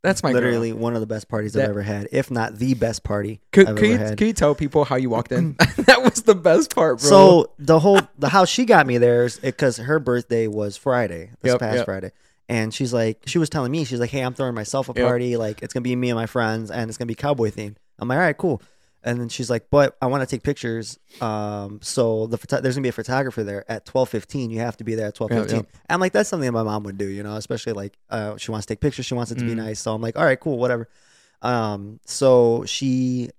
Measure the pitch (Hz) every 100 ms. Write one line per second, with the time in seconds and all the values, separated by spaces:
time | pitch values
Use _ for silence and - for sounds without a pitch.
0 | 190 190 156 123 123 117 113 113 117 117
1 | 110 110 - 110 107 135 131 104 101 101
2 | 101 131 135 120 113 107 127 123 113 113
3 | - 104 104 110 _ - 196 104 214 226
4 | 107 107 220 208 147 143 143 151 139 127
5 | 131 113 117 127 165 135 - - 240 247
6 | 254 - 226 196 170 170 311 - 160 120
7 | 143 196 190 175 - - 143 160 180 196
8 | - - 139 190 185 - 240 196 135 120
9 | 120 120 120 - 135 - 139 113 120 156
10 | 127 123 - 117 110 104 104 98 - 123
11 | 107 85 92 113 127 123 117 120 110 95
12 | 101 _ _ _ _ 117 110 - 127 120
13 | 113 110 - 175 156 156 123 156 131 123
14 | 120 127 127 123 131 120 104 135 131 123
15 | 123 123 123 120 107 107 - 127 123 123
16 | 123 117 113 123 110 113 107 120 113 107
17 | 117 113 147 139 110 107 104 107 _ _
18 | 120 135 175 143 180 120 _ _ _ _
19 | - 120 117 - 117 117 _ 143 139 _
20 | 127 139 131 123 - 143 120 113 107 -
21 | _ - 117 107 104 104 101 104 - -
22 | 117 110 113 113 - 139 131 131 127 113
23 | 113 131 135 117 101 101 - 110 - 135
24 | 127 110 - 143 120 113 117 - 113 110
25 | 107 - 110 117 104 113 104 - _ 175
26 | 185 202 208 175 131 117 110 107 104 98
27 | 101 98 104 107 - 120 - 104 98 _
28 | _ 113 104 104 - 110 - 107 151 135
29 | 123 123 117 120 117 113 110 107 - 110
30 | 113 143 160 131 165 127 123 120 113 _
31 | _ _ _ _ 120 123 110 101 101 110
32 | - - 135 123 120 117 - - 135 127
33 | 127 127 117